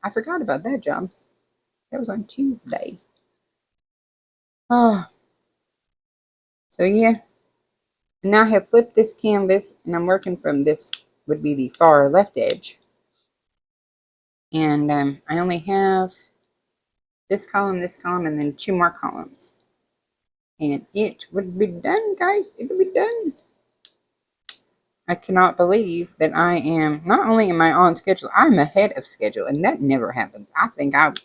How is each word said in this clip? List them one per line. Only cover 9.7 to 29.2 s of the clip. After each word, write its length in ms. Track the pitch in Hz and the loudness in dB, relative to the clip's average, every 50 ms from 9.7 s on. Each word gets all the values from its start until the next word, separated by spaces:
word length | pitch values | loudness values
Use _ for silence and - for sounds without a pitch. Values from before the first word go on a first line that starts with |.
| - _ _ | -20 _ _
and 100 | - 175 | -8 -6
I'm 120 | 170 170 | -4 0
working 300 | 175 185 190 - - 180 | 0 0 0 0 -4 -8
from 280 | 175 - - 147 143 143 | -6 -4 -2 -2 0 2
this 260 | 147 151 156 - - - - _ _ _ _ _ | 0 0 -2 -4 -12 -12 -14 _ _ _ _ _
would 160 | - 151 151 | -6 -6 -4
be 120 | 151 147 147 | -2 -4 -4
the 140 | 139 131 123 - - | -4 -4 -6 -2 2
far 300 | 170 165 151 147 139 139 | 4 6 8 6 6 6
left 280 | 143 180 202 202 _ | 4 4 2 2 _
edge. 420 | - 113 - - - - - - _ _ _ _ _ _ _ _ _ _ _ _ _ _ _ _ _ _ _ _ _ _ _ _ _ _ _ _ _ _ _ _ _ _ _ | -4 -2 -2 -2 -4 -8 -18 -20 _ _ _ _ _ _ _ _ _ _ _ _ _ _ _ _ _ _ _ _ _ _ _ _ _ _ _ _ _ _ _ _ _ _ _
And, 380 | - 160 156 156 147 147 147 147 | -4 -2 0 0 0 0 0 0
um, 320 | 147 147 143 139 139 139 _ - | 0 0 0 -2 -4 -6 _ -6
I 100 | 151 170 | -4 -2
only 200 | 175 180 175 175 | -2 -2 -4 -6
have 540 | 160 180 196 196 196 190 190 190 185 185 185 - - _ _ _ _ _ _ _ _ _ _ _ _ _ _ _ _ _ _ _ _ _ | -4 -2 0 2 2 2 2 2 0 -2 -6 -14 -20 _ _ _ _ _ _ _ _ _ _ _ _ _ _ _ _ _ _ _ _ _
this 180 | 190 202 202 | -6 -6 -6
column, 340 | - - 202 202 202 190 180 | -4 -4 -4 -2 -2 -4 -4
this 160 | 175 180 - | -6 -8 -10
column, 300 | - _ 180 180 180 180 | -10 _ -6 -4 -4 -4
and 120 | 160 151 151 | -4 -4 -4
then 160 | 147 147 139 | -4 -4 -6
two 180 | - - - 196 | -6 -6 -4 -2
more 160 | 180 180 170 | 0 0 0
columns. 600 | 170 - - - - - - - - - - - _ _ _ _ _ _ _ _ _ _ _ _ _ _ _ _ _ _ _ _ _ _ | 0 -2 -10 -10 -10 -10 -14 -16 -18 -20 -20 -20 _ _ _ _ _ _ _ _ _ _ _ _ _ _ _ _ _ _ _ _ _ _
And 260 | - 147 143 139 - _ _ | -4 -4 -4 -4 -6 _ _
it 320 | 196 214 208 - _ - _ | -2 -2 -2 -4 _ -20 _
would 260 | - 185 202 180 175 180 | -8 -8 -6 -6 -2 -2
be 80 | 208 | -2
done, 500 | 202 175 175 - - 214 415 453 427 403 | -2 -2 -6 -4 -2 -2 0 0 -2 -4
guys. 340 | - 359 359 403 415 392 - _ _ | -2 0 0 0 0 -2 -4 _ _
It 100 | - 262 | -10 -8
would 100 | - 370 | -2 0
be 140 | 381 381 381 | -2 0 0
done. 400 | - - 427 480 466 440 330 262 _ _ _ _ _ _ _ _ _ _ - _ _ _ _ _ _ _ _ _ _ _ _ - _ _ _ _ _ _ _ _ _ _ - | -2 -2 0 -2 -4 -6 -6 -8 _ _ _ _ _ _ _ _ _ _ -20 _ _ _ _ _ _ _ _ _ _ _ _ -20 _ _ _ _ _ _ _ _ _ _ -6
I 60 | 175 | -6
cannot 400 | 175 _ - 190 185 185 180 - | -6 _ -4 2 4 4 4 4
believe 580 | - 175 175 190 214 226 190 170 170 175 175 _ _ | 2 2 2 4 2 0 -2 -4 -6 -8 -10 _ _
that 160 | 160 156 - | -2 0 2
I 220 | 156 170 175 175 | 2 0 2 0
am, 460 | 170 123 143 165 160 160 151 151 151 156 | 0 -2 -2 0 0 0 0 -2 -4 -2
not 240 | 170 202 - - 220 | 0 0 0 2 2
only 220 | 226 226 220 196 | 2 2 2 2
am 100 | 175 165 | 2 2
I 120 | 165 165 | 2 2
on 240 | 160 165 180 170 170 | 4 4 4 4 2
schedule, 340 | 165 - - 190 - - - - | 0 0 -2 -2 -2 -2 -4 2
I'm 240 | 185 233 320 247 175 | 2 4 6 6 4
ahead 340 | 143 151 - 196 202 208 - | 4 2 2 2 2 2 0
of 100 | - 123 | -6 -12
schedule, 400 | - - - | -14 -12 -6